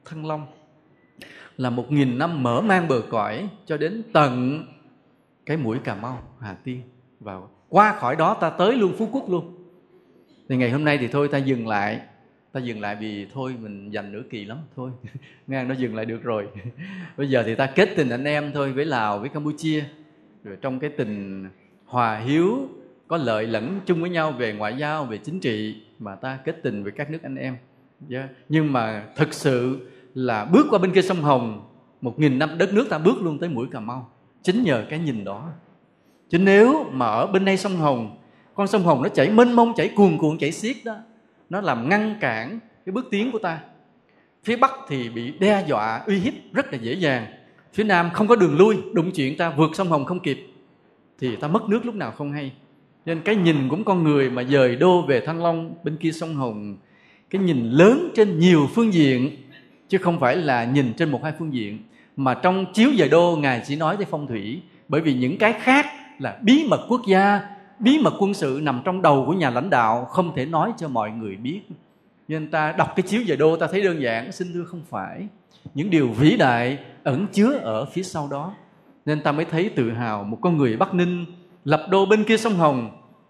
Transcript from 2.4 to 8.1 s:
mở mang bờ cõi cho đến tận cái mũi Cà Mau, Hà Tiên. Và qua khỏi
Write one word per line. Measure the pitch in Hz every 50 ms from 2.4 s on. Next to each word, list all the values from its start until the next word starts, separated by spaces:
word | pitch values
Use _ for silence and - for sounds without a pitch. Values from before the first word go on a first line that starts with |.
mở | 127 120 117 131
mang | 208 220 190 180 170 160
bờ | 135 120 104 -
cõi | 117 110 104 104 107 135 202 202 - - _
cho | - 156
đến | 147 151 165 208 226 220 -
tận | - 165 147 135 123 123 123 131 143 160 - - - _ _ _ _ _ _ _ _ _ _ _ _ _ _
cái | - 147
mũi | 165 139 110 110 135 -
Cà | - 104
Mau, | 98 110 123 131 120 - - - -
Hà | 117 104 92 - _
Tiên. | 135 123 127 123 - _ _ _ _ _ _
Và | 107 104 95 92 92 - _ _ _ _
qua | - 185 208 214 196 -
khỏi | - 120